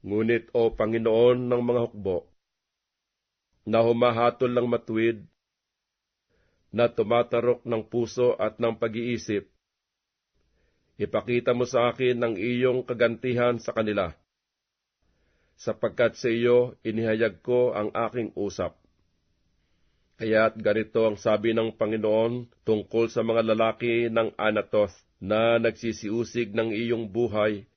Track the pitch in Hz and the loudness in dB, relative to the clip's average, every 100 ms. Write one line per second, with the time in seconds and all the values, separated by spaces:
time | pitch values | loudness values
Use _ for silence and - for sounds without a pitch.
0 | 95 104 113 117 - 120 117 - 110 113 | -2 -2 0 0 0 0 0 0 -2 0
1 | 113 110 120 123 123 123 120 120 117 104 | 2 4 4 4 0 -2 0 0 -2 -6
2 | 98 90 - _ _ _ _ _ _ _ | -4 -6 -8 _ _ _ _ _ _ _
3 | _ _ _ _ _ _ - 113 117 117 | _ _ _ _ _ _ -2 2 2 4
4 | 123 117 120 120 127 123 120 117 - 110 | 2 2 0 0 0 0 0 -2 -2 0
5 | 117 110 104 _ _ _ _ _ _ _ | 0 -2 -12 _ _ _ _ _ _ _
6 | _ _ _ _ _ _ _ 104 117 - | _ _ _ _ _ _ _ -2 0 0
7 | 107 120 117 120 120 120 120 113 107 123 | 0 0 2 0 0 -2 -2 -6 -4 -4
8 | 117 - 123 110 110 - 117 110 117 110 | -4 0 0 0 -4 -2 -4 -2 -4 -4
9 | 120 117 - 101 - _ _ _ _ _ | -4 -6 -4 -6 -6 _ _ _ _ _
10 | _ _ _ _ _ _ _ _ _ - | _ _ _ _ _ _ _ _ _ -8
11 | 104 110 101 120 120 123 120 127 120 117 | -4 -4 0 0 0 0 0 2 0 2
12 | 127 123 117 101 117 123 127 127 123 120 | 0 0 -2 -2 -4 0 0 0 -4 0
13 | 117 113 131 120 120 120 117 113 110 101 | 0 0 -4 0 0 0 -4 -4 -2 -2
14 | 87 - _ _ _ _ _ _ _ _ | -4 -8 _ _ _ _ _ _ _ _
15 | _ _ _ _ _ _ - 107 117 - | _ _ _ _ _ _ -8 -4 -6 0
16 | 117 - 123 117 120 123 123 - 113 110 | 0 0 -2 0 4 4 2 -4 -6 -2
17 | 113 110 113 87 - 123 123 104 104 - | 0 0 0 -2 -2 2 2 0 -4 -2
18 | 113 123 110 - 101 90 87 _ _ _ | -4 -4 -8 -6 -6 -4 -8 _ _ _
19 | _ _ _ _ _ _ _ _ _ _ | _ _ _ _ _ _ _ _ _ _
20 | _ _ 113 110 110 110 107 107 110 113 | _ _ 0 2 2 2 0 0 0 2
21 | 110 104 113 104 110 113 113 110 107 110 | 0 0 0 0 2 0 -2 -2 -2 0
22 | 107 110 113 123 120 _ - 110 - 113 | 2 2 2 -2 -10 _ -2 -2 0 0
23 | 113 - 113 113 110 110 113 110 120 117 | 0 0 0 2 2 2 2 0 -2 0
24 | 117 113 113 - 107 107 - 107 101 - | 0 0 -2 0 0 0 0 0 0 -4
25 | _ _ 92 107 113 117 113 110 117 104 | _ _ -2 2 4 4 2 -2 -8 -6
26 | 104 113 110 120 107 104 113 107 117 117 | -6 -4 -4 -4 -4 -2 -2 -2 -2 -4
27 | 113 104 117 104 107 104 101 | -4 -2 -2 2 0 -2 -10